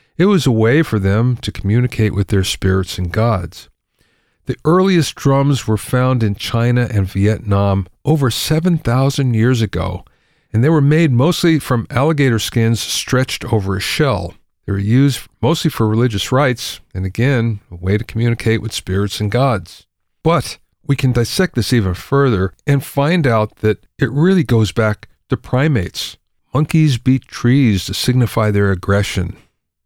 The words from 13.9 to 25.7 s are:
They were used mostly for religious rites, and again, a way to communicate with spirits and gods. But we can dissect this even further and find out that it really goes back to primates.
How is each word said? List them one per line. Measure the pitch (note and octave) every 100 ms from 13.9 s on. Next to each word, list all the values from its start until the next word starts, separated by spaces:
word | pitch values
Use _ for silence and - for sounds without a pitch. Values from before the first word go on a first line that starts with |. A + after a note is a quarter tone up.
| - D3 G#2+ E2+ - _ _
They | -
were | G2
used | G2+ B2 C#3 B2 - _
mostly | B2 C3 D#3
for | - A2
religious | A2 B2 G#2 -
rites, | C3 C#3+ B2 - - _
and | G2
again, | F#2+ G2+ B2+ C3 A#2 G#2 -
a |
way | F2 F#2 G#2+
to |
communicate | - A2+ A#2 A#2 - A2+
with | A2+
spirits | - - F#2+ G#2 -
and | G#2+
gods. | A#2+ C3+ G#2 F2+ - _ _ _ _
But | D#3 E3 - - _ _ -
we |
can | C#3 C3
dissect | A#2+ A#2 - F#3 -
this | -
even | B2 F#2+
further | F2+ - C#3 C#3 G2 F#2+ - -
and | C#3+
find | - - C#3+ F3+ C3+
out | A2+ G#2+ -
that | A2 G2 _ -
it | C#3
really | C#3+ F3 F#3+
goes | B2+ A#2 G#2+
back | - A2 G#2+ - _ _
to | B2+
primates. | - C3 D3+